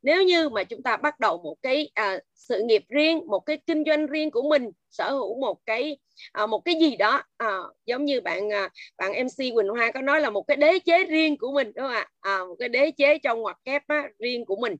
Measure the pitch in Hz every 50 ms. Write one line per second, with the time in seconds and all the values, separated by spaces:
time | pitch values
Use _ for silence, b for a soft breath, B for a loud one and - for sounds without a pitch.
0 | - 262 311 370 392 370 359 339 320 294 226 208 185 - 226 - 247 254 226 -
1 | - 294 294 _ 240 208 165 170 175 147 160 _ - 262 262 294 302 - _ -
2 | 220 202 190 - - _ _ _ - _ 240 190 214 240 226 202 - _ 226 294
3 | 302 320 330 311 - 320 247 185 _ - 302 302 _ - 330 311 302 302 311 302
4 | 311 285 277 311 302 311 - 226 262 302 311 285 247 220 175 _ _ _ _ -
5 | 175 196 269 277 233 - 226 247 269 226 180 _ _ - 220 233 269 311 - _
6 | _ B B B B B B - 214 220 220 - _ 349 349 320 320 302 240 -
7 | 202 214 254 269 - _ _ _ 233 220 196 185 175 - _ _ _ 214 240 254
8 | 294 285 277 247 185 175 170 180 202 208 208 202 196 180 B B B B B -
9 | 185 190 202 - 247 254 - - 269 254 226 233 202 196 214 240 226 233 233 262
10 | 269 269 285 311 294 247 208 202 - - 285 269 294 302 359 381 - - 330 359
11 | 381 370 311 311 320 311 294 277 - 254 277 285 262 214 - - 262 269 240 220
12 | - - _ _ - 196 196 190 185 185 175 - 247 247 240 247 277 320 302 -
13 | 277 277 302 285 - 269 233 226 226 196 175 _ _ 254 269 285 _ _ 294 302
14 | 269 - _ _ 214 247 247 240 233 - 196 196 240 233 180